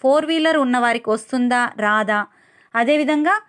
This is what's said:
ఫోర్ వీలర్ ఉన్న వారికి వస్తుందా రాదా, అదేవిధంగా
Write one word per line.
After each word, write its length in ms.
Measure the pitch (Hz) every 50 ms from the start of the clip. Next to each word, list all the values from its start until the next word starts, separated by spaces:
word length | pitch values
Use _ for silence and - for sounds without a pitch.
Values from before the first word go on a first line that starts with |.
| -
ఫోర్ 240 | 262 277 302 311
వీలర్ 300 | 302 330 320 311 320 320
ఉన్న 220 | 311 269 247 247 247
వారికి 320 | 240 240 233 226 233 -
వస్తుందా 600 | 214 220 - - - 254 247 247 247 247 247 - - -
రాదా, 480 | 208 208 208 214 214 196 214 208 202 - _ _ _ _ _ _ _ _ -
అదేవిధంగా 680 | 233 233 247 294 302 302 262 302 294 302 330 392 440 427